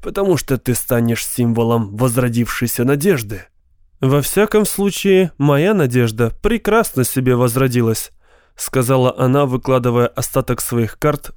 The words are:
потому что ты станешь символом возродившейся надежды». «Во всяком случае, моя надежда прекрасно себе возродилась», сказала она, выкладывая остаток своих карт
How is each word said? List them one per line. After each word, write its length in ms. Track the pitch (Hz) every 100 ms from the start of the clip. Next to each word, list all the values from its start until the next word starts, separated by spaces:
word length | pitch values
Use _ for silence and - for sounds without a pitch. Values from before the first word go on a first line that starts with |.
потому 340 | - 202 196 147
что 220 | - 127
ты 160 | 123 117
станешь 500 | - 117 117 113 -
символом 720 | - 117 113 117 117 101 104
возродившейся 880 | 127 120 123 117 113 - 120 - 123
надежды». 600 | 143 190 143 104 95 - _ _ _ _ -
«Во 200 | 131 143
всяком 460 | - 196 214 214 196
случае, 640 | - 202 - 196 185 180 -
моя 340 | 147 143 185
надежда 560 | 208 131 123 117 110 113 -
прекрасно 600 | 208 240 208 226 - 131
себе 320 | 120 131 127 123
возродилась», 760 | 123 127 131 123 113 110 - _ _ _ _ -
сказала 600 | - 131 120 131 127 -
она, 300 | 127 143 135
выкладывая 580 | 127 - 127 123 120 120
остаток 560 | - - 135 127 120
своих 380 | - 117 110 -
карт 320 | 151 143 -